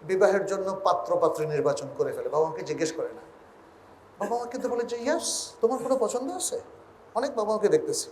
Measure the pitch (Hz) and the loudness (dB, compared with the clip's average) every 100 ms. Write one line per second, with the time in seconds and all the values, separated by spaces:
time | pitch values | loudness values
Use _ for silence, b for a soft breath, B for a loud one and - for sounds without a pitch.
0 | 160 190 196 196 196 196 190 190 190 170 | 0 4 6 4 0 -2 -2 0 2 2
1 | - 175 160 156 151 147 143 - 139 - | 0 2 2 2 -2 2 2 0 -6 -2
2 | 139 - - 151 160 156 143 156 160 - | -2 -2 -2 2 0 -2 -6 -2 -2 -2
3 | - - - - - - - - - - | -6 -8 -18 -20 -20 -20 -20 -20 -20 -20
4 | - - 208 240 233 254 240 233 233 233 | -20 -6 -2 -2 -2 -4 -2 -2 -2 -2
5 | 247 330 - - - - 240 254 269 262 | 0 0 0 -4 -6 0 2 2 0 2
6 | 214 247 269 359 - - - - - - | 2 0 -4 -4 -4 -6 -10 -20 -20 -20
7 | - 220 277 233 208 214 202 156 - - | -6 -2 -2 -2 0 2 4 4 2 -4
8 | - | -6